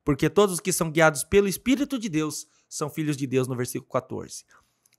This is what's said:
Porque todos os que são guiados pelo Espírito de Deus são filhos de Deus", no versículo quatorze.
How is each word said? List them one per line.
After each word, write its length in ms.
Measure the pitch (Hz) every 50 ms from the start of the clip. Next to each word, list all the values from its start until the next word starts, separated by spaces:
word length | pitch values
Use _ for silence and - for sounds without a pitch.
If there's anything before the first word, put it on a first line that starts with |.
| -
Porque 280 | 147 139 - 160 151
todos 240 | 160 202 208 190 180
os 40 | -
que 140 | - 185 170
são 160 | - 170 160
guiados 340 | 147 165 160 156 151 135 -
pelo 240 | - 190 202 202
Espírito 520 | 196 165 - - 240 269 - 285 - 277 233
de 100 | 208 202
Deus 380 | 147 156 156 151 147 - - _ _ _ _
são 220 | _ - - 156 139
filhos 260 | - 156 156 147 143
de 120 | 131 139
Deus", 200 | 123 127 131 117
no 80 | 127 131
versículo 320 | 117 123 - - 123 -
quatorze. 560 | _ - 123 - - 110 101 - - - - - _ _ _ _ _ _ _ _ _ _